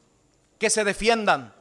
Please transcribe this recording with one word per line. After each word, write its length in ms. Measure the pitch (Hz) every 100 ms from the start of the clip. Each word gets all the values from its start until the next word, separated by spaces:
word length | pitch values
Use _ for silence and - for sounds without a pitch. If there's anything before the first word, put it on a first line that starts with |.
| _ _ _ _ _ _
que 120 | 214
se 140 | 214
defiendan. 680 | 202 185 208 226 202 147 113 -